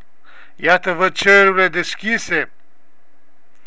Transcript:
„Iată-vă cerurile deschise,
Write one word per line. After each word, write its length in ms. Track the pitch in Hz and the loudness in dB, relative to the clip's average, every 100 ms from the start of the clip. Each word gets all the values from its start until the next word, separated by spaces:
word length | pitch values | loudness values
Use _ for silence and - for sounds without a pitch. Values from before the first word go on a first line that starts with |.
| - - - - - - | -8 -14 -14 -16 -16 -4
„Iată-vă 540 | 156 180 185 170 185 | 2 2 2 0 0
cerurile 580 | - 196 202 196 185 185 | 2 6 8 8 6 2
deschise, 840 | 165 165 - 208 226 - 165 127 - - - - - - - - - - - | 0 -4 -6 -4 -4 -2 -2 -2 -10 -14 -14 -14 -14 -14 -14 -14 -14 -14 -14